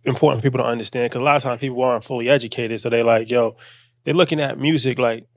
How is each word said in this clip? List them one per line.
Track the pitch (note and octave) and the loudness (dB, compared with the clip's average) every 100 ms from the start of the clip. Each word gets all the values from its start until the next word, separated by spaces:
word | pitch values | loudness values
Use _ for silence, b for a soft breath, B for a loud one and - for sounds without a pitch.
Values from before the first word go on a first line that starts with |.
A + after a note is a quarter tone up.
important | - C3 D3+ C3 | -6 2 2 2
for | C3+ | 0
people | B2+ | 0
to | B2 | -2
understand | A#2 G#2+ B2+ A#2+ | -2 -6 -4 -4
'cause | B2 | 0
a | |
lot | C#3 C#3+ | 2 2
of | |
times | C3 A#2+ | 0 -4
people | C3+ B2 | -4 -2
aren't | B2+ A#2+ | 0 0
fully | - B2+ A#2+ | -4 -4 2
educated. | C#3 A#2+ - A#2 A2+ | 2 0 -4 -4 -4
So | B2 | 0
they | A#2 | 2
like, | A#2 A2+ A2+ | 4 2 2
yo, | B2 A2+ - b b b _ | 0 0 -2 b b b _
they're | - | -2
looking | D#3 F3 D#3 | 2 2 0
at | C#3+ - | -4 -2
music | C#3 D#3+ B2+ B2 | 0 0 0 0
like, | B2 A#2 - | 0 -2 -8